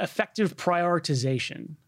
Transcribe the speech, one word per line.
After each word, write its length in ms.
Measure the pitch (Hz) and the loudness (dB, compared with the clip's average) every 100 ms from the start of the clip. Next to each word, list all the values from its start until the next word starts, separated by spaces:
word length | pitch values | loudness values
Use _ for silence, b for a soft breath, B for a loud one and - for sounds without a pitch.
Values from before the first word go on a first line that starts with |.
effective 560 | - - 214 - 202 - | -2 -2 -2 0 0 0
prioritization, 1200 | 180 175 175 190 - 131 131 127 - - - 156 | 0 2 2 2 2 0 0 -2 -4 -8 -12 -16